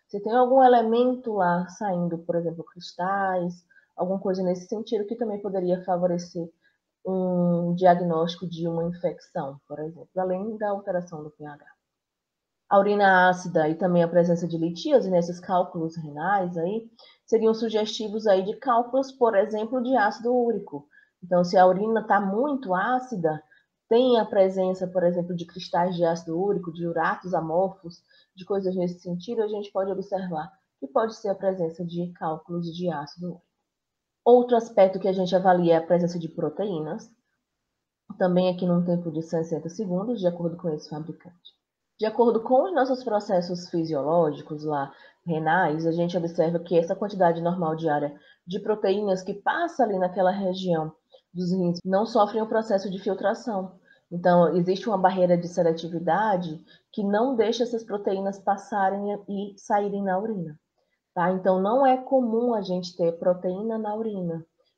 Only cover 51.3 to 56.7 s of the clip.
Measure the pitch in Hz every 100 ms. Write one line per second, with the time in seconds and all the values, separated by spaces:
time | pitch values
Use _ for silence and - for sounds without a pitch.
51.3 | 175 180 185 175 175 185 190 220 226 208
52.3 | 226 220 226 226 196 208 190 208 190 196
53.3 | 226 - 196 185 - _ _ _ 175 180
54.3 | 175 170 175 170 190 240 196 185 190 180
55.3 | 175 170 - 170 165 165 170 175 180 220
56.3 | 185 175 156 -